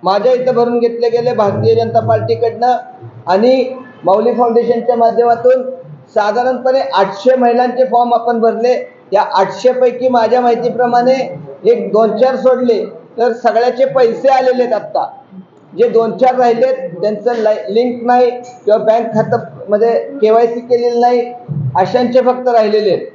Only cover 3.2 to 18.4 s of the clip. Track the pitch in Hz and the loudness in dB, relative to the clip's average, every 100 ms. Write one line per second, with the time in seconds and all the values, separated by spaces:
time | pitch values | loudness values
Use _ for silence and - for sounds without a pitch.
3.2 | - 190 233 262 240 - - - 170 202 | -2 2 4 2 0 -6 -16 -6 0 2
4.2 | 226 220 233 226 220 240 233 233 226 226 | 2 0 2 2 2 0 0 2 2 2
5.2 | 240 233 247 254 247 - - - - 220 | 2 2 2 2 -2 -10 -16 -20 -6 -2
6.2 | 208 214 247 247 254 262 262 185 202 - | -2 0 -2 -2 0 0 0 0 -2 0
7.2 | 254 254 247 240 247 240 254 240 240 240 | 0 2 2 2 0 0 0 2 2 0
8.2 | 240 233 226 214 240 254 - - - 196 | 0 0 0 0 0 -2 -4 -18 -2 -2
9.2 | - 185 190 - 247 254 254 - 254 247 | 0 0 -2 0 0 2 0 0 0 2
10.2 | 220 247 247 233 240 226 247 240 247 262 | 2 2 2 0 -2 -2 0 2 2 0
11.2 | - - - - 196 233 190 208 220 214 | -2 -10 -16 -4 0 0 0 0 0 2
12.2 | 254 254 254 254 247 208 - - - - | 0 2 0 2 0 -2 -4 -12 -16 -4
13.2 | 240 226 233 208 247 247 262 262 233 180 | -2 0 0 0 0 0 0 2 0 2
14.2 | 269 262 254 247 240 208 - - - - | 2 2 2 0 0 -2 -4 -6 -6 -10
15.2 | - 190 - - - 170 233 208 226 190 | -20 -20 -20 -20 -20 0 2 2 0 2
16.2 | 254 254 240 233 254 262 262 180 208 214 | 0 2 0 2 0 -2 -6 -6 -4 -2
17.2 | 226 233 214 214 - 214 247 240 233 247 | -4 -2 0 -2 -2 -2 -2 -4 0 2
18.2 | 247 240 | 2 -2